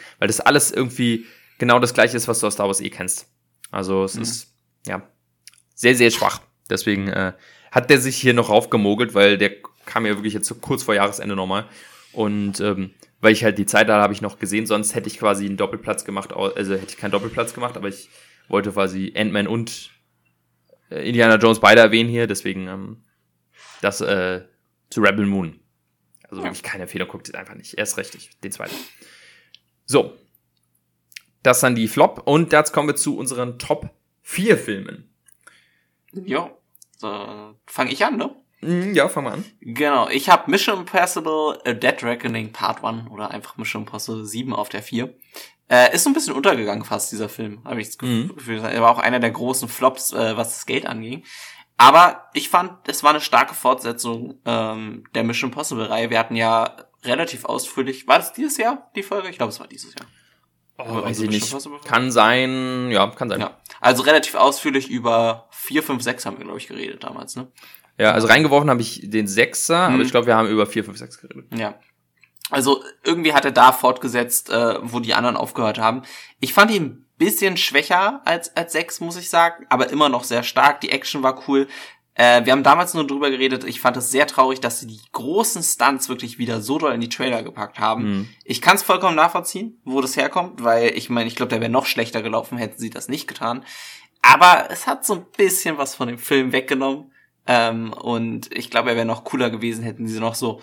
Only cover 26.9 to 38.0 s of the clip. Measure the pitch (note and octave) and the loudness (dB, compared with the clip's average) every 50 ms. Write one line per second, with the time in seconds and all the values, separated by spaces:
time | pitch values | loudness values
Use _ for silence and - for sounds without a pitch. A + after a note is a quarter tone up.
26.9 | - F#2 F2+ - - - - - - - F#2+ G2+ - - - - - - G#2+ - | -8 -8 -8 -10 -12 -16 -18 -16 -16 -16 -16 -18 -20 -20 -20 -10 -8 -6 -6 -6
27.9 | - - - - - - - - _ _ - G2 - - - - - - - - | -6 -8 -10 -12 -14 -20 -20 -20 _ _ -16 -14 -12 -12 -12 -12 -12 -14 -16 -18
28.9 | - _ - - - - _ - _ _ _ _ _ _ _ _ _ _ _ - | -20 _ -20 -20 -20 -20 _ -20 _ _ _ _ _ _ _ _ _ _ _ 0
29.9 | C3 C3 - - - - _ _ _ _ _ _ _ _ _ _ _ _ _ _ | 0 0 0 0 -6 -20 _ _ _ _ _ _ _ _ _ _ _ _ _ _
30.9 | _ _ _ _ - - _ _ _ _ - C3 B2 A#2+ C3+ B2+ B2 A#2 A2+ G#2+ | _ _ _ _ -20 -20 _ _ _ _ 2 2 4 4 2 2 2 0 -2 0
31.9 | - C#3 D#3+ - - - - - C#3+ D#3+ E3+ - D3+ D3+ D3+ - - D#3 D3 D3+ | 2 4 4 4 2 0 -2 2 2 2 4 4 4 4 4 2 0 -2 -2 -2
32.9 | - - - D3+ - - C3+ B2+ C3 A#2+ B2 B2 A#2+ B2 - - A#3 A3+ - - | -2 -2 -4 -4 -4 -6 -6 -8 -6 -6 -6 -8 -8 -8 -6 -4 -4 -4 -6 -12
33.9 | _ _ _ _ _ _ _ - - F3+ F#3+ A#3 F3+ - - - G#2 F#2+ - - | _ _ _ _ _ _ _ -10 -6 -2 2 2 2 2 0 -4 -8 -8 -10 -12
34.9 | - - - _ _ _ _ _ _ _ _ _ _ _ _ _ _ _ _ _ | -16 -18 -20 _ _ _ _ _ _ _ _ _ _ _ _ _ _ _ _ _
35.9 | _ _ _ _ - F#3+ F#3 G3 C3 D3+ F3+ - - _ _ _ _ _ _ _ | _ _ _ _ -18 -14 -8 -4 -4 -4 -4 -6 -12 _ _ _ _ _ _ _
36.9 | _ _ A2 G#2 G#2 G2+ G2+ G#2 G#2 G#2 G#2+ G#2+ A2 _ _ - - - C3 A#2+ | _ _ -12 -10 -10 -10 -12 -14 -16 -18 -20 -20 -20 _ _ -10 -6 -6 -4 -4
37.9 | C3+ - | -2 -2